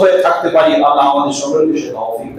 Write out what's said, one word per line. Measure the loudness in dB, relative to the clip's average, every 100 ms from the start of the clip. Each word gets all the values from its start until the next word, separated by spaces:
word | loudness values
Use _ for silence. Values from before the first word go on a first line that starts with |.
হয়ে | 4 4 2
থাকতে | 0 0 2
পারি, | 2 2 2
আল্লাহ | 2 2
আমাদের | 0 -2 -4
সকলকে | -2 0 0 -2
সে | -6 -8
তৌফিক | -8 -8 -10